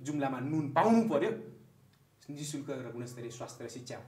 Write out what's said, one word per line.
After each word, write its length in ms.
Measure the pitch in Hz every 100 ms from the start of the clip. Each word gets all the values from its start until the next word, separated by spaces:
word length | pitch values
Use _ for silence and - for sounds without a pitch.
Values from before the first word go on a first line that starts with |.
जुम्लामा 380 | 131 147 135 127
नुन 300 | 135 156 135
पाउनु 400 | 143 208 226 220
पर्यो, 200 | 143 202 - - - - _ _ _ _ _ -
निशुल्क 360 | 143 147 143 131
र 220 | 131 120 117
गुणस्तरीय 360 | 120 - 120
स्वास्थ्य 340 | - 123 - 120
र 20 |
शिक्षा 300 | 127 123 107